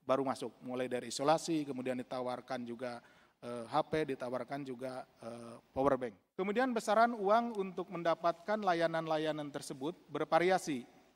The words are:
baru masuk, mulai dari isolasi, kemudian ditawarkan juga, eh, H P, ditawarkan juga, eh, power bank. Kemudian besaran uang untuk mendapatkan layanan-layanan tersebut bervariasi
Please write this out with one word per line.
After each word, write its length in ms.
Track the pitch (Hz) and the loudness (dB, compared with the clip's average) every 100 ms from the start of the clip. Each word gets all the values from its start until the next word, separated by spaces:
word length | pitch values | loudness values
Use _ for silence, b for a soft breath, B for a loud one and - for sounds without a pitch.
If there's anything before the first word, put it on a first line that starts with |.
baru 200 | - 131 | 2 2
masuk, 280 | 135 120 127 - | 2 -2 -6 -10
mulai 240 | 127 123 127 | -8 -4 -2
dari 240 | 123 120 | -4 -6
isolasi, 520 | - 139 160 - 160 | -2 4 4 2 -2
kemudian 320 | 143 127 127 127 | -2 -6 -4 -4
ditawarkan 720 | 123 131 123 123 117 131 120 | -4 -6 -4 -6 -6 -8 -6
juga, 320 | 117 123 120 b b b b | -8 -8 -10 b b b b
eh, 240 | 123 120 113 | -10 -10 -2
H 80 | 139 156 | -2 0
P, 160 | 160 151 135 | -2 -2 -4
ditawarkan 480 | 127 123 123 143 139 | -4 -6 -6 -8 -8
juga, 400 | 123 131 127 - _ | -8 -8 -10 -14 _
eh, 320 | 117 117 117 120 _ | -14 -14 -14 -18 _
power 240 | - 135 131 | 2 4 4
bank. 200 | 127 - _ - | 0 -10 _ -6
Kemudian 400 | 190 208 262 226 | -2 2 2 0
besaran 400 | 208 208 233 240 | 2 6 6 4
uang 400 | 196 214 233 220 | 4 4 2 -4
untuk 320 | 190 180 175 | -6 -4 -6
mendapatkan 720 | 175 170 160 175 165 - 214 | -2 0 2 0 -2 -2 0
layanan-layanan 880 | 202 170 165 165 160 156 156 151 147 | 2 4 4 2 0 0 0 -2 -4
tersebut 420 | 143 143 147 139 180 _ | -8 -8 -4 -4 -4 _
bervariasi 720 | 143 151 160 175 185 - 135 120 - _ | -4 4 6 6 4 2 -4 -4 -18 _